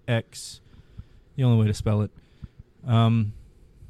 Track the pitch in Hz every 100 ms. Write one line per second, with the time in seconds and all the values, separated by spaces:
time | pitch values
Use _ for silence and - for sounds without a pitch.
0 | - 117 - - - - - - - -
1 | - - - - 127 117 107 101 - 104
2 | 104 - - _ - - - _ - 113
3 | 113 117 107 - - - - - -